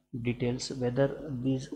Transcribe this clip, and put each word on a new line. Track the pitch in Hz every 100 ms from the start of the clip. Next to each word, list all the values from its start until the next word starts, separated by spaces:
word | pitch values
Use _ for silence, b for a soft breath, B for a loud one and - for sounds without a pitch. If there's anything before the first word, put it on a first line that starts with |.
| _ 123
details | 120 117 120 123 -
whether | 135 123 123 139 - 147 127
these, | 131 131 -